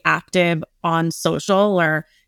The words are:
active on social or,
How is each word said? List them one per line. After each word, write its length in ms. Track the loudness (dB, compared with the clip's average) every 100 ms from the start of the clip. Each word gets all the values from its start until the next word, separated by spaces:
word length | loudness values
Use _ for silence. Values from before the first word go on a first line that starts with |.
| 0
active 580 | -2 0 0 0 0 -6 _
on 280 | -2 0 -2
social 680 | -2 -2 -2 0 2 2 2
or, 260 | 0 -2 -6 _